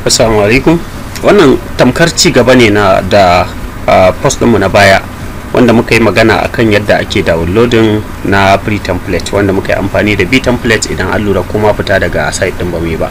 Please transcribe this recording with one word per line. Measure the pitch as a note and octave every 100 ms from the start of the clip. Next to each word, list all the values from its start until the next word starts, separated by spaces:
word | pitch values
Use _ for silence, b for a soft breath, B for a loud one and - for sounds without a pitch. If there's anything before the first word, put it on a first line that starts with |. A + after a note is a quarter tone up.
Assalamu | - - A2+ G#2+
alaikum. | G2+ B2+ C#3+ E3 - - - -
Wannan | A2+ G3+ D#3 A#2+ - -
tamkar | B2+ - E3+
ci | - -
gaba | B2+ A#2 B2+
ne | A#2
na | G#2 G2+ F#2+
da, | F#2 G2+ F#2 F2+ F2+ F2 - - -
ah, | F#2+ F#2
post | F2+ C#3+ -
ɗinmu | A#2+ A2
na | F#2+
baya | G#2 G2+ F#2+ - - - - - -
wanda | A#2+
muka | A2+ A#2 A2+
yi |
magana | A2+ G2+ A2 G2
akan | - - A2+ G#2
yadda | G#2 F2
ake | - G#2+
downloading | F#2 E2 E2+ G2+ A#2+ A#2 A2+ G#2+ G2 - -
na | G2 G2 G2
free | G#2 G#2
template | - F2+ F#2 E2+ -
wanda | G2+ G2+ F#2+
muka | -
yi | -
amfani | G2 F#2+ G2+ G2+
da | F2+
B | C3
template | A#2+ B2 C3 G#2+ -
idan | D#2+ F2+
an | F#2
lura | G#2 F#2
kuma | E2+ G#2+ G#2+
fita | G#2 G2+ F#2+
daga | F#2 E2 D2+ -
site | F#2+ -
ɗin | F2+
ba | E2+
mu | E2
yi | D#2+
ba. | D#2+